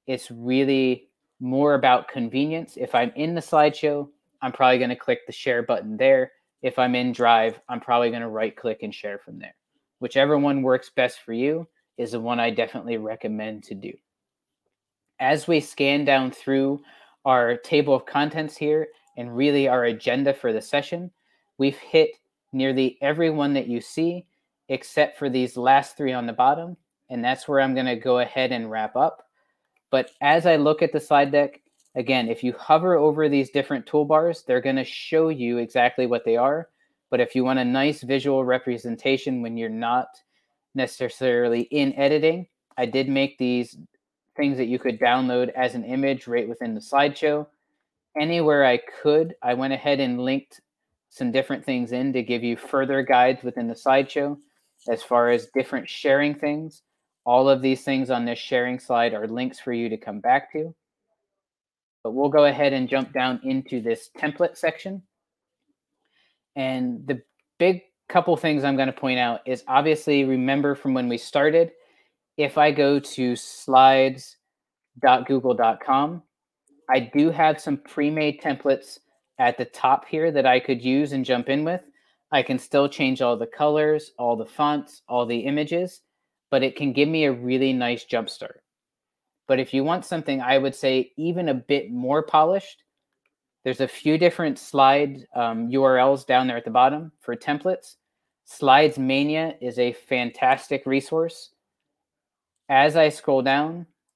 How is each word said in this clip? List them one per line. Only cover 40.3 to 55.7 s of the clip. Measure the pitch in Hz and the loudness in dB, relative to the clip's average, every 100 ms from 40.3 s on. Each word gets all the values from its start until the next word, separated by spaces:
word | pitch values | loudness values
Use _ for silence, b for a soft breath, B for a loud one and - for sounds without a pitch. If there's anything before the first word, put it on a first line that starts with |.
| _ _ _ _ 135 | _ _ _ _ -6
necessarily | 127 - 123 - 131 120 120 117 | -6 -4 -8 -2 0 2 2 0
in | 120 147 139 135 | -2 0 0 2
editing, | 139 151 160 170 175 _ _ - | 2 4 2 0 -6 _ _ -6
I | 120 | -2
did | 131 135 | -2 0
make | 135 139 - | 0 -2 -2
these | 127 123 117 - - _ _ _ _ - | -2 -2 -4 -12 -20 _ _ _ _ -4
things | 143 131 | -2 -2
that | 117 | -2
you | 127 | -2
could | 127 113 | -4 0
download | 127 127 127 123 123 | 2 2 0 0 -2
as | 127 127 123 | -2 -4 -4
an | |
image | 110 131 139 131 120 | -6 -2 -2 -4 -4
right | 120 110 | -4 -4
within | 117 120 | -8 -8
the | 107 | -8
slideshow. | - 139 147 139 151 147 147 _ _ _ _ _ _ 151 | -2 0 0 0 -2 -2 -6 _ _ _ _ _ _ -6
Anywhere | 156 170 156 147 131 | -2 0 4 6 4
I | 120 | 4
could, | - - 147 151 165 - | -2 -4 2 2 2 -4
I | 123 123 | -4 -2
went | 135 | -2
ahead | 135 147 139 | -2 0 0
and | 131 123 | 0 -2
linked | 127 139 - - _ _ _ _ _ | -2 -4 -6 -18 _ _ _ _ _
some | - 123 | -8 -2
different | 131 135 135 - | -2 -2 -6 -4
things | 127 117 | -4 -4
in | 123 135 | -4 -2
to | 127 | -2
give | 113 120 | -2 -4
you | 120 113 | -4 -6
further | - 139 135 135 | -4 -2 0 0
guides | 131 123 127 127 | 2 4 4 2
within | 123 123 117 | -6 -6 -8
the | |
slideshow | 113 139 135 139 151 143 143 _ _ _ _ - | -4 2 2 2 -2 -4 -6 _ _ _ _ -6
as | 117 | -6
far | - 120 120 | 0 2 4
as | 120 117 135 | 2 0 -4
different | 131 | -4